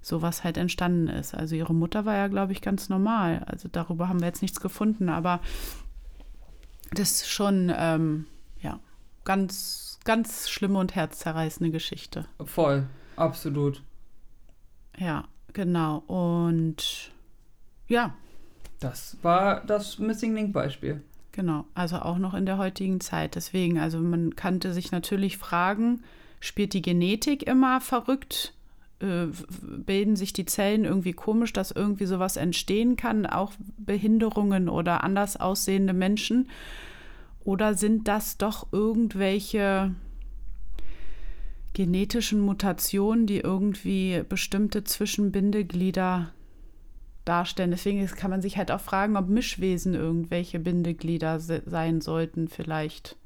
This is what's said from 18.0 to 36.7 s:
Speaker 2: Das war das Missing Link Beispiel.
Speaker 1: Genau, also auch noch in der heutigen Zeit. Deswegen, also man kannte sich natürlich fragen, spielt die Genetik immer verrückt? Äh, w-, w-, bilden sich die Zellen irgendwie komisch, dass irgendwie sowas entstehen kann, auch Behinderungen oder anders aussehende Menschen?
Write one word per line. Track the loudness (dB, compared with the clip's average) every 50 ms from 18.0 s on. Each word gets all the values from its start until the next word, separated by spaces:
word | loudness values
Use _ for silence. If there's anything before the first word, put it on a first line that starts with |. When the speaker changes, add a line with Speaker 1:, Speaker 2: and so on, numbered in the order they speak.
| 2 0 -4 -10 -16 -16 -14 -14 -14 -16 -16 -16 -14 -12 -10 -6
Speaker 2:
Das | -6 -6 -6 -6 -12 -12 -12 -2 4
war | 4 6 6 6 4 2 2 0
das | 0 0 0 0 -4 -6 -4
Missing | -2 -2 -2 0 0 0 0
Link | 0 0 0 0
Beispiel. | 0 0 0 -2 -4 -4 -4 -4 -4 -8 -14 -18 -18 -18 -12
Speaker 1:
Genau, | -6 -2 0 0 0 0 -4 -8 -4
also | -4 -2 -2 -2 -2
auch | -2 -2 0 0
noch | 0 0 0
in | 0 0
der | 0 0 0
heutigen | 0 -2 -2 -2 -2 0 0 -2
Zeit. | -2 -2 -2 -2 -2 -2 -4
Deswegen, | -6 -8 -4 -2 0 2 2 2 2
also | 2 0 0 0
man | 0 2 2 2 2 0 -2
kannte | -2 -2 0 0 0 0 -2 -2
sich | -2 -4 -2
natürlich | -4 -4 -2 0 0 0 0 0 -2 -4
fragen, | -6 -2 0 2 2 2 2 2 2 2 2 0 -4 -14 -20 -20 -20 -20 -20 -12
spielt | -12 -8 -2 0 -2 0 0
die | -2 0
Genetik | 2 2 4 4 4 2 2 2 0 0 0 2 4
immer | 6 6 6 6 4 2
verrückt? | 0 0 0 0 2 2 0 0 0 -6 -6 -6 -6 -6 -8 -16 -20 -20 -20 -20 -20 -20 -12 -6
Äh, | -4 -2
w-, | 0 0 0 -2 -4 -8 -12 -12
w-, | -12 -12 -10 -10 -10 -8
bilden | -2 0 2 2 4 4 4
sich | 2 2 -2
die | -2 -4 -4
Zellen | -2 0 2 2 4 4 4 4
irgendwie | 4 2 2 2 0 -4
komisch, | -2 0 2 2 4 2 2
dass | 0 -2 -2 -2
irgendwie | -2 0 0 0 0 0 0
sowas | 0 0 0 0 0 0 0
entstehen | 0 0 0 -2 0 0 2 4 4 4 2
kann, | 2 0 0 2 2 0
auch | 2 0 0 0 -2 -4 -12 -14 -14 -12 -12
Behinderungen | -4 -2 -2 2 4 4 6 6 4 4 2 2 2 4 4 4 4 2
oder | 2 2 2 2 2 2 2
anders | 2 2 2 2 0 -2 -2
aussehende | 0 0 0 0 0 2 2 4 4 4 4
Menschen? | 4 4 4 2 2 2 2 2 2 2 2 -4 -14 -12 -12